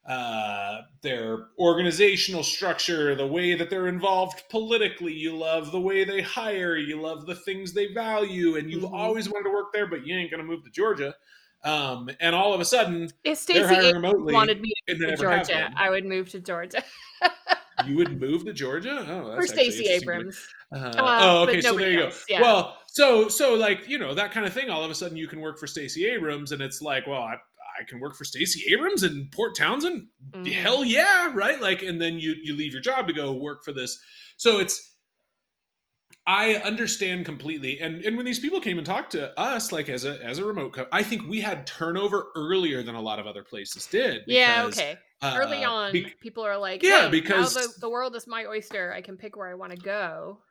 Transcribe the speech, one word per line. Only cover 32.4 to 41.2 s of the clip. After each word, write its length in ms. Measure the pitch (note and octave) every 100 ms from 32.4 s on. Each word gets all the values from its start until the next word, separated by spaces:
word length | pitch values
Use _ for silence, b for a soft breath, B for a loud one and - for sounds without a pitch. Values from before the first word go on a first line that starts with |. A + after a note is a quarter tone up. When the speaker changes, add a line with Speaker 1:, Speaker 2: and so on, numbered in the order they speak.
Speaker 1:
you 120 | D3+ D3
leave 160 | D3+
your 100 | C3
job 240 | F3 C4 F#3+
to 40 |
go 180 | D3+ C#3+
work 300 | C3 D3 C#3+
for 80 | -
this. 260 | C#3 B2 - B B B B
So 240 | A#3 G#3
it's, 360 | F#3 - - _ _ _ _ _ _ _ _ _ _ _ _ _ -
I 280 | G3 A3 G#3
understand 720 | G3 A3 A3+ - F#3+ F3+ E3
completely. 540 | D3 C#3 D#3 C3 C#3
And, 240 | D#3+ D#3+
and 120 | G#3 A#3
when 80 | B3
these 120 | A#3+
people 220 | C#4+ F#4
came 180 | A3 F3
and 80 | D3+
talked 240 | G3+ -
to 260 | E3 C#3 -
us, 340 | A3 B3+ -
like, 160 | E3 D3
as 160 | B2+
a, 180 | C3 C#3+
as 160 | A#2+ C#3
a 60 |
remote 280 | G3+ G3+ C3
co-, 140 | - B2+
I 100 | F3+
think 200 | G#3 A#3